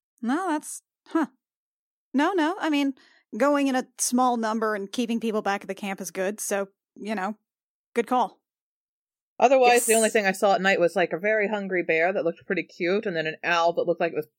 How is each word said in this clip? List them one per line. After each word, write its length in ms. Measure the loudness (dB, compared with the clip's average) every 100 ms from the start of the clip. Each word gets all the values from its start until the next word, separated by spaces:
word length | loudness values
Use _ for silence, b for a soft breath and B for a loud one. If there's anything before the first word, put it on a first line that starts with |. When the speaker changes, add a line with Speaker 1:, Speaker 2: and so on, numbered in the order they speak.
| _ -10
Speaker 1:
No, 240 | -4 -2 -2
that's, 340 | -4 -6 -16 _ _ _
huh. 180 | -2 -2 _ _ _ _ _ _ _ _
No, 200 | 0 0
no, 200 | 0 0 -2
I 100 | -2
mean, 240 | 0 -2 -4 b b b -2
going 300 | 2 2 0
in 80 |
a 140 | 0 -4 -6
small 380 | -2 2 2 0
number 400 | -2 -2 -2 -4
and 140 | -6
keeping 280 | -4 -2 -2
people 240 | -2 -2
back 200 | -2 -4
at 60 | -6
the 60 |
camp 260 | -10 -8 -8
is 120 | -8
good, 260 | -4 -4 -4
so, 280 | -4 -4 -6 _ _
you 220 | -14 -8 -6
know, 200 | -6 -8 _ _ _ _ _
good 120 | -4 0
call. 340 | 0 0 _ _ _ _ _ _ _ _ _ _ 2
Speaker 2:
Otherwise, 460 | 4 6 6 4 4
the 60 |
Speaker 1:
Yes. 40 | 2
Speaker 2:
only 140 | 4
thing 160 | 2 0
I 40 |
saw 220 | 2 2
at 60 | 4
night 160 | 4 4
was, 160 | 2
like, 180 | 2 -2
a 60 | 0
very 300 | 0 0 0
hungry 340 | -2 -2 -2
bear 300 | 0 2 2
that 120 | 0
looked 220 | -2 -4 -6
pretty 160 | -6
cute, 440 | -6 -6 -2 -2 -2
and 100 | -4
then 100 | -6
an 100 | -6
owl 300 | -2 2 2
that 100 | 0 -2
looked 120 | -2
like 120 | -2
it 40 | -4
was 120 | -10